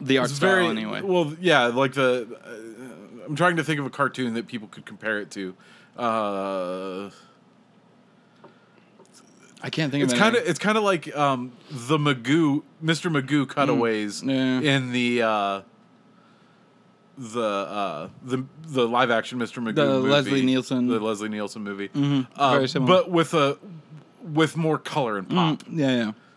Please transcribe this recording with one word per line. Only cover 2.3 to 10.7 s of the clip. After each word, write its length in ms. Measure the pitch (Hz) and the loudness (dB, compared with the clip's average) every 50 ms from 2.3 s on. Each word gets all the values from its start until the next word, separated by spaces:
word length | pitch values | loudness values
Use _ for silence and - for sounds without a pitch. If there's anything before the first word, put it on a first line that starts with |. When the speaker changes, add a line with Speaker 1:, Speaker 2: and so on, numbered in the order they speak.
| 113 - - | -12 -16 -16
Speaker 2:
uh, 800 | 98 117 107 113 113 110 110 131 123 95 80 101 - - 117 90 | -16 -16 -16 -16 -16 -16 -16 -16 -18 -18 -18 -20 -20 -20 -16 -12
I'm 80 | 139 156 | -8 -2
trying 220 | 139 175 180 175 | 2 2 2 2
to 80 | 160 147 | 2 0
think 160 | 151 156 143 | -2 -2 -4
of 60 | 139 | -4
a 40 | 127 | -6
cartoon 440 | - - 139 127 - - 131 120 113 | -4 -2 -2 -2 -2 -4 -4 -4 -4
that 120 | 117 107 | -4 -6
people 220 | - 123 113 107 90 | -8 -10 -12 -12 -14
could 160 | - - - | -18 -20 -20
compare 320 | - 107 95 107 110 107 104 | -18 -18 -8 -4 -4 -4 -4
it 120 | 98 76 - | -4 -8 -8
to. 220 | 104 95 92 87 - - - - - - _ _ - | -8 -8 -8 -10 -12 -20 -20 -20 -20 -20 _ _ -6
Uh, 1120 | 120 117 110 113 107 101 101 98 98 98 95 92 90 90 92 92 95 95 92 95 101 98 - - - - _ _ _ _ _ _ _ _ _ _ _ _ _ _ _ _ _ _ _ _ _ _ - - - _ _ _ _ _ _ _ _ - - _ _ - - _ - - - - - - | -4 -2 0 0 -2 -2 -2 -4 -4 -4 -4 -4 -4 -6 -6 -8 -8 -8 -8 -8 -10 -12 -14 -18 -20 -20 _ _ _ _ _ _ _ _ _ _ _ _ _ _ _ _ _ _ _ _ _ _ -20 -20 -20 _ _ _ _ _ _ _ _ -20 -20 _ _ -20 -20 _ -20 -20 -20 -20 -20 -14
Speaker 1:
I 100 | - 131 | -10 -6
can't 200 | - 151 160 139 | -4 -2 -2 0
think 140 | 127 143 - | 0 2 2
Speaker 2:
it's 80 | 127 123 | 2 4
Speaker 1:
of 60 | 123 | 4
Speaker 2:
kinda, 200 | 202 226 233 233 | 4 4 4 2
Speaker 1:
anything. 120 | 160 175 | 0 0
Speaker 2:
it's 80 | 165 - | -2 0
kinda 200 | - 202 | 0 0